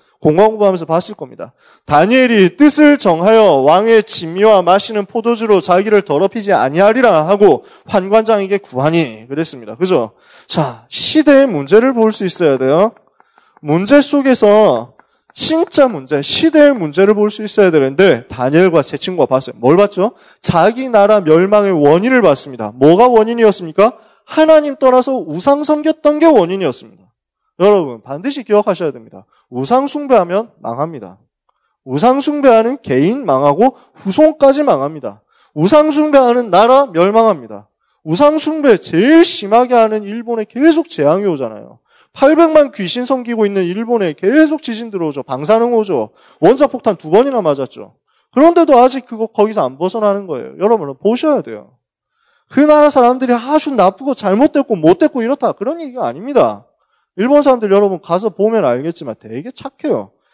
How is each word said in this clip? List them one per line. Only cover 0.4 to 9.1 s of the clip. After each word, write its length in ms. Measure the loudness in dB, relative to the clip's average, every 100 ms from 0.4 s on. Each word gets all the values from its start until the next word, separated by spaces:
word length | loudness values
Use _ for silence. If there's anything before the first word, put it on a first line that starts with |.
| 2
공부하면서 360 | 2 -2 -2 -2
봤을 300 | -4 -4 -12
겁니다. 380 | -18 -20 -20 _ _ _ 0
다니엘이 680 | 2 2 2 2 2 2 4
뜻을 420 | 2 4 4 4
정하여 440 | 0 0 2 4 4 4
왕의 480 | 2 2 4 2
진미와 580 | 0 -6 -6 0 2 4
마시는 440 | 4 0 0 -8 -8
포도주로 560 | -6 -4 -2 0 0
자기를 420 | 2 0 2 0
더럽히지 500 | 0 -2 -2 -4 -2
아니하리라 720 | -2 0 2 2 4 2 2 0
하고 380 | 2 4 2 -2 _ -6
환관장에게 720 | -4 0 0 0 -2 -2 -6
구하니 680 | -6 -4 -2 0 -2